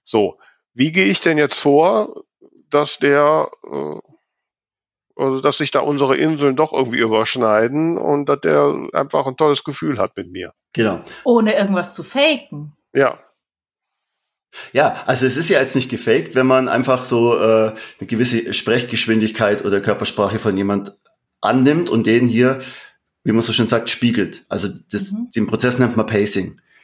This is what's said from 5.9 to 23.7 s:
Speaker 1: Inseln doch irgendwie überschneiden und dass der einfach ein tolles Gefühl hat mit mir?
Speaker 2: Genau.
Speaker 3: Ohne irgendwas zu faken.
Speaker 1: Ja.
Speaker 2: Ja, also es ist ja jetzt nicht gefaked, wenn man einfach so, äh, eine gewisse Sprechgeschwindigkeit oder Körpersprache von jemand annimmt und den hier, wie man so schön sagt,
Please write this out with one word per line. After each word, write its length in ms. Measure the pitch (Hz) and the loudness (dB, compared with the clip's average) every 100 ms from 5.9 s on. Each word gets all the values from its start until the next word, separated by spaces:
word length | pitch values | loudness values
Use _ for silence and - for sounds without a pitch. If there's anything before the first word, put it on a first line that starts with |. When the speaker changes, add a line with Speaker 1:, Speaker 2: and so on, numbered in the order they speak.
| 143 135 135 | 0 2 2
Speaker 1:
Inseln 400 | 156 151 143 131 | 0 2 0 2
doch 160 | 156 | 0
irgendwie 280 | - 123 123 | 0 -2 -2
überschneiden 960 | 113 110 110 127 113 107 117 147 165 170 | 0 0 0 0 2 4 2 0 -2 -2
und 320 | - 143 143 | -2 -2 0
dass 120 | 143 | -2
der 320 | 170 147 143 - - | 2 2 2 -2 -4
einfach 320 | - 139 156 135 | -4 -2 -2 -4
ein 100 | 127 | 0
tolles 260 | 156 139 - | 0 0 -4
Gefühl 320 | 139 156 117 | -6 -6 -4
hat 180 | 95 - | -4 -6
mit 160 | 87 | -12
mir? 220 | 92 - - _ | -12 -14 -16 _
Speaker 2:
Genau. 300 | - 110 85 - - 262 | -2 -2 -2 -10 -6 0
Speaker 3:
Ohne 300 | 233 214 214 | 2 4 2
irgendwas 380 | 202 180 175 | 0 -2 -4
zu 100 | - | -8
faken. 720 | 156 269 311 269 - 147 147 - _ | -6 0 0 0 -6 -14 -14 -18 _
Speaker 1:
Ja. 240 | 139 131 - - _ _ _ _ _ _ _ _ _ _ _ _ - - | 0 0 -2 -14 _ _ _ _ _ _ _ _ _ _ _ _ -20 -4
Speaker 2:
Ja, 300 | 127 151 - - | 0 2 0 -2
also 180 | 127 127 | 0 0
es 100 | 135 | 0
ist 140 | 165 | 2
ja 100 | 156 | 2
jetzt 160 | 131 135 | 2 0
nicht 140 | - | -2
gefaked, 460 | 110 113 135 160 131 | -4 2 0 2 0
wenn 100 | 131 | 4
man 220 | 131 123 | 2 2
einfach 380 | 117 127 127 - | 0 0 0 0
so, 300 | 120 117 113 | 2 4 4
äh, 380 | 110 110 110 110 - - | 4 4 2 -4 -16 -16
eine 80 | 98 | -6
gewisse 460 | 113 123 113 104 | -2 0 0 -4
Sprechgeschwindigkeit 1120 | - - 120 - 113 - 110 107 - 104 104 101 | -6 0 -2 0 -4 0 0 0 0 0 0 0
oder 160 | 98 | 0
Körpersprache 560 | 107 101 104 - 98 107 | 0 -2 -4 -2 -2 0
von 160 | 110 95 | -2 -2
jemand 400 | 98 101 101 - _ _ _ _ | -2 -2 -6 -18 _ _ _ _
annimmt 480 | 104 127 135 160 170 | 0 2 2 2 0
und 160 | 113 107 | 0 2
den 220 | 117 123 | 2 2
hier, 340 | 113 127 135 - - - _ _ _ | 2 2 0 -8 -18 -20 _ _ _
wie 80 | - | -2
man 100 | 110 | 0
so 100 | 110 | 0
schön 160 | 110 | 0
sagt, 220 | 110 | 2